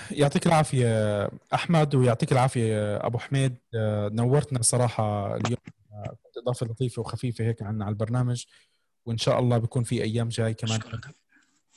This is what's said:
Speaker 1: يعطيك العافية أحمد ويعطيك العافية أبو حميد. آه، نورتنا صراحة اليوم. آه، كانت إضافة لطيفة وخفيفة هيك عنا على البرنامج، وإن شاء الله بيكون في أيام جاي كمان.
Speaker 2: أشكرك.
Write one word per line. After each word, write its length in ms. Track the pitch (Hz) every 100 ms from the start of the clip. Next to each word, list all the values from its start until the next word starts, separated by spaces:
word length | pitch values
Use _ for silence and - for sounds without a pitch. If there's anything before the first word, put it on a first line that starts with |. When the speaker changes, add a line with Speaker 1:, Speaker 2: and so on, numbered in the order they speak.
| -
Speaker 1:
يعطيك 360 | 202 143 180 -
العافية 800 | 160 151 131 120 110 107 104 - - -
أحمد 400 | 151 - 165 151
ويعطيك 380 | 139 123 113 160
العافية 640 | 135 131 123 113 107 104 104 -
أبو 120 | 117
حميد. 380 | - 139 135 123 -
آه، 340 | 113 107 107 104
نورتنا 540 | 110 123 143 147 127
صراحة 720 | 110 123 123 - 107 104 101 113
اليوم. 240 | 110 120 - - _
آه، 240 | 104 104 -
كانت 120 | _ 123
إضافة 300 | 120 123 113
لطيفة 340 | 113 127 117
وخفيفة 440 | 110 117 123 113
هيك 180 | 113 113
عنا 220 | 107 110
على 80 | 101
البرنامج، 520 | 107 110 127 123 120 - _ _ _ _ _ 117
وإن 120 | 113
شاء 200 | - 127
الله 200 | 123 120
بيكون 240 | 117 131
في 200 | 113 120
أيام 260 | 110 117 117
جاي 260 | 113 113
كمان. 260 | 113 110 110
Speaker 2:
أشكرك. 360 | - 113 - - _ _ _ _ _